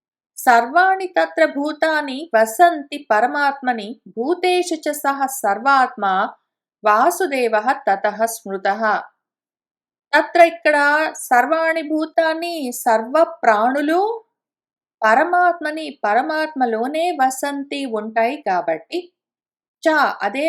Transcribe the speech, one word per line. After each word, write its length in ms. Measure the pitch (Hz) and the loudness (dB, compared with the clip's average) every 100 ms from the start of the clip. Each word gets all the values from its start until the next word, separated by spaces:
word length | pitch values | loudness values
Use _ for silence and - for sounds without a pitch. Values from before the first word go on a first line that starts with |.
| _ _ _ - | _ _ _ -4
సర్వాణి 680 | 262 233 247 320 381 381 370 | 4 4 4 2 2 2 -2
తత్ర 360 | 320 330 - 311 | -2 0 2 0
భూతాని 720 | 277 302 302 320 302 294 262 330 | 0 -6 -2 -2 0 -2 -8 -2
వసంతి 640 | 220 220 226 349 311 277 285 - | 0 2 4 4 4 -8 -10 -2
పరమాత్మని 800 | 214 247 294 285 277 254 226 208 - 190 | 0 0 0 -2 -2 -4 -4 -6 -14 -14
భూతేషు 680 | 220 262 349 359 359 349 320 | -8 -4 -2 0 0 -2 -4
చ 160 | 311 294 | -6 -4
సహ 240 | 277 277 269 - | -4 -2 -4 -4
సర్వాత్మ 680 | 208 220 262 269 254 - 196 190 208 - _ _ _ _ | -2 0 2 2 2 -2 -2 0 -2 -6 _ _ _ _
వాసుదేవః 840 | 214 214 311 349 359 269 233 214 233 285 | 2 4 4 2 -2 0 0 0 0 -2
తతః 380 | - - 214 202 226 | 0 0 -2 -2 -4
స్మృతః. 560 | - 196 190 196 208 220 180 - _ _ _ _ _ _ _ _ _ _ | -4 -10 -6 -2 -2 0 -2 -4 _ _ _ _ _ _ _ _ _ _
తత్ర, 280 | 294 302 339 339 | 0 2 4 4
ఇక్కడ 320 | 330 - 294 285 302 311 - | 4 0 2 4 2 0 -6
సర్వాణి 640 | - 240 262 320 320 330 | 0 2 2 0 0 -2
భూతాని, 720 | 302 311 311 330 320 320 349 330 254 240 | -2 -4 -2 0 0 0 -6 -6 -8 -4
సర్వ 400 | 247 220 233 302 330 - | 0 0 0 0 0 0
ప్రాణులు 600 | 233 208 240 277 294 339 427 466 _ _ _ _ _ _ _ - | 2 4 2 0 0 0 0 -4 _ _ _ _ _ _ _ -2
పరమాత్మని, 840 | 220 233 339 359 359 349 302 311 302 - | 2 4 4 2 2 0 -4 -8 -10 -6
పరమాత్మలోనే 1000 | 208 220 311 311 311 277 247 220 254 311 349 | -2 0 0 -2 -4 -2 -2 -2 -4 -2 -2
వసంతి 680 | 302 262 - 285 285 277 285 269 214 | 0 0 0 -6 -6 -8 -8 -6 -6
ఉంటాయి 420 | 220 226 233 302 | -6 -2 -2 -2
కాబట్టి 580 | 208 180 165 160 - 359 - _ _ _ _ _ _ _ | -4 -4 -2 -6 -6 -10 -10 _ _ _ _ _ _ _
చ, 40 | 320 302 233 - | 0 2 0 -2
అదే 240 | 202 262 | -6 -2